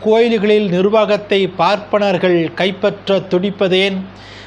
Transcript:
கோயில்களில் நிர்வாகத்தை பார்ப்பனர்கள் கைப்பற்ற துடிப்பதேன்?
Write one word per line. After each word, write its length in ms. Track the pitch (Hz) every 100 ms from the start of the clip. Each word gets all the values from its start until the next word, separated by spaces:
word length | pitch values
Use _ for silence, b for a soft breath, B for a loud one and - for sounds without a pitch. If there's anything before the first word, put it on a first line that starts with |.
கோயில்களில் 680 | 220 226 240 226 208 214 202
நிர்வாகத்தை 800 | 175 202 220 202 208 208 196 185
பார்ப்பனர்கள் 1040 | - 175 202 - 208 202 180 185 175 156
கைப்பற்ற 680 | - 190 196 202 202 - 190
துடிப்பதேன்? 760 | 185 180 202 202 190 185 196 190 190 B B B